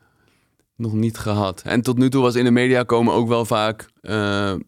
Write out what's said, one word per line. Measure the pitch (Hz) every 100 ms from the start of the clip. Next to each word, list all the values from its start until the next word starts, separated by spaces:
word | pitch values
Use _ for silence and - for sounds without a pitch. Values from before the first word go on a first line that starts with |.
| _ _ _ _ _ _ _ -
nog | 113
niet | 107 113 113
gehad. | 107 104 98 92
En | - 117
tot | 123 120
nu | 131
toe | 135
was | 123
in | 120
de | 123
media | 120 127 123
komen | 120 117 117
ook | 92 117
wel | 117
vaak, | 110 110 107 110 - _
eh, | - 107 101 101 101 92